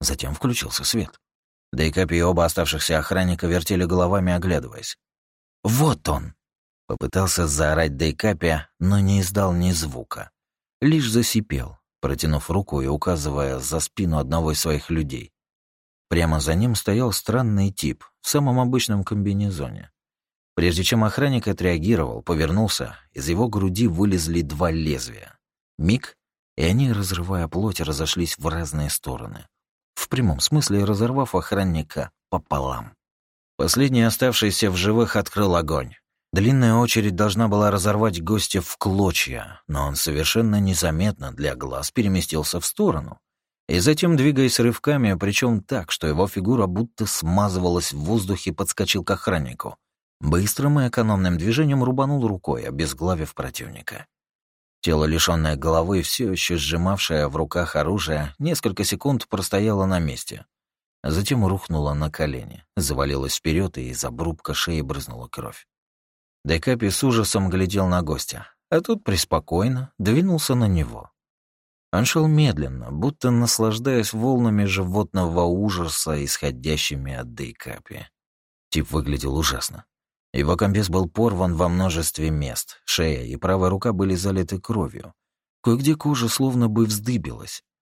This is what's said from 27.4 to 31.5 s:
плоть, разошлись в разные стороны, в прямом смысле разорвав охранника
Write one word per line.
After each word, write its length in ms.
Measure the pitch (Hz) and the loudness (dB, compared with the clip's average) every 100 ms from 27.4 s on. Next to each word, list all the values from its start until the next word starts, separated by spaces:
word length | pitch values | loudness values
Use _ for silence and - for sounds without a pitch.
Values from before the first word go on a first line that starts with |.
| 80 | -2
плоть, 320 | 87 107 95 | -2 -2 -2
разошлись 560 | 78 73 78 - 85 - | -4 -2 -2 -2 -4 -4
в 100 | - | -4
разные 440 | 160 80 - 73 | -4 -4 -4 -4
стороны, 560 | - - 127 - - - _ _ _ _ | -4 -8 -10 -12 -14 -18 _ _ _ _
в 140 | - - | -12 -6
прямом 320 | 127 120 69 | 0 2 2
смысле 440 | - 151 - 101 | 2 2 2 2
разорвав 500 | 101 101 117 131 131 | 2 0 0 0 -2
охранника 760 | 92 82 | -2 -2